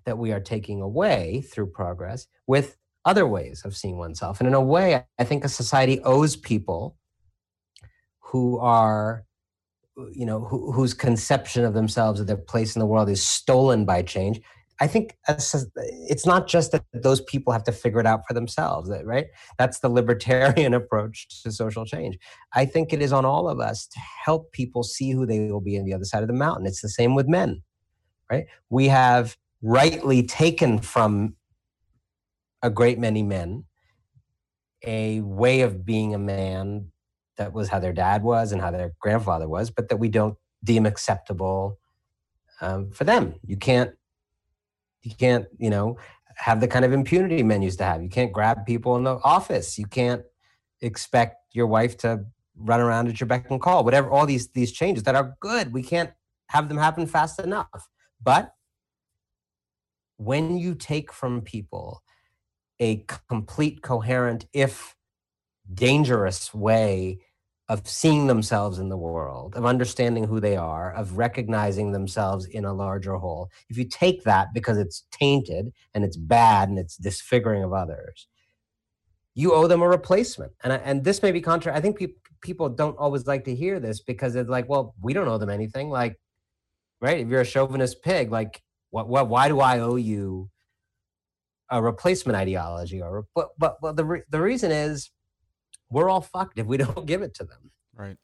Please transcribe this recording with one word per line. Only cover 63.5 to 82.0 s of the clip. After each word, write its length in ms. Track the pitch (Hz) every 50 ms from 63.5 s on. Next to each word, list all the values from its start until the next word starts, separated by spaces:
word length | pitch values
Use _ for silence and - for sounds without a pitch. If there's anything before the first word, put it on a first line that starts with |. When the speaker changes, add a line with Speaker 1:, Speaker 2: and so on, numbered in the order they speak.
| - - 151 151 - -
Speaker 1:
coherent, 640 | - - 127 110 107 120 127 127 123 120 117 113 - -
if 440 | - 143 135 123 101 - - - - _ _ _ _ _ _ _ _ _ _ _ _ _ _ 95
dangerous 800 | 90 90 123 127 139 151 147 123 123 110 98 95 92 - - -
way 680 | - 110 101 110 113 113 110 104 95 92 92 92 95 92 _ _ _ _ _ _ _ _ _ -
of 180 | 110 101 -
seeing 400 | - - - - 160 151 147 143
themselves 540 | 135 120 110 107 - 117 104 104 101 92 92
in 80 | 95 95
the 80 | 95
world, 580 | 90 82 82 82 80 73 67 65 62 - 95 -
of 100 | 123 117
understanding 600 | 120 127 123 123 - - - 120 120 117 113 110
who 160 | 104 110 110
they 160 | 104 101 101
are, 360 | 90 82 80 80 80 90 92
of 240 | - - 104 92 90
recognizing 760 | 107 120 117 - 131 110 107 113 107 104 101 95 101 104 101
themselves 540 | 98 98 98 95 - 113 101 95 98 92 92
in 180 | - - 110 101
a 80 | 101
larger 440 | 98 95 98 95 98 95 90 98 95
whole, 320 | 90 92 87 80 80 92 92 - _ _ _
if 100 | 110 123
you 60 | 123
take 400 | - - - 175 185 180 123 -
that 240 | 110 98 95 95 -
because 240 | - 117 - 120 107
it's 280 | 104 98 90 - - - _
tainted 600 | - - 143 139 143 135 - - 80 - 107 123 - _ _ _ -
and 100 | 104 104
it's 120 | 90 80
bad 520 | 82 82 78 117 117 113 113 107 98 98 98
and 120 | 98 92
it's 160 | 87 82 -
disfiguring 640 | - 87 95 87 - - - 127 123 107 113 107 98
of 100 | 95 90
others, 540 | 95 95 90 95 73 71 - - - - - _ _ _ _ _ _ _ _ _ _ _ _ _ _ _ _ _ _ _ _ _ _
you 180 | 127 147 180 165
owe 140 | 156 165 165
them 140 | 175 170
a 60 | 175 175
replacement. 640 | 180 175 180 - 185 208 240 - - - 69 - - _ -
And 80 | 127
I, 40 | 135 -
and 260 | - 139 139 139 135
this 180 | 185 202 -
may 80 | 214 190
be 100 | 170 170
contra-, 320 | 170 165 165 165 - 170
I 80 | 139 156
think 160 | 160 208 208
peop-, 220 | -